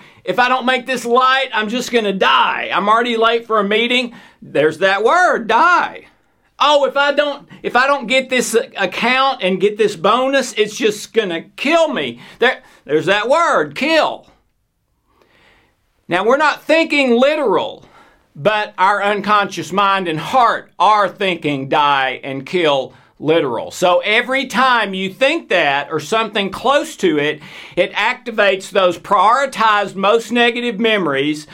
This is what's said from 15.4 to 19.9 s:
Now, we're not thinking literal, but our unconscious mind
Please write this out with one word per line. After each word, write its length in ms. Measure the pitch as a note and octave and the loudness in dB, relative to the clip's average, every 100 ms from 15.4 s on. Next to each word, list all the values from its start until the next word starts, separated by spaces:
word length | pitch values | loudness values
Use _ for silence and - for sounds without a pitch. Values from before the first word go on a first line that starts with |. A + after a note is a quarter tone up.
| _ _ _ _ _ _ - | _ _ _ _ _ _ -6
Now, 160 | F3 | -2
we're 120 | G#3+ C#4 | 0 2
not 260 | D4+ - | 2 -2
thinking 540 | - D#4+ D#4+ D4 C4 A#3 | 0 2 2 0 2 4
literal, 680 | C4+ D#4 B3 D#3 G#2 - - - _ _ _ D3+ | 2 2 0 0 -2 -10 -20 -20 _ _ _ -2
but 380 | E3+ G#3+ G#3 - | 0 0 -4 0
our 240 | F#3+ G3+ | 2 2
unconscious 720 | G3+ G#3 G3+ G#3 G3 F3 D#3+ | 0 -2 2 0 0 -6 -6
mind 360 | F#3+ G3 | 0 2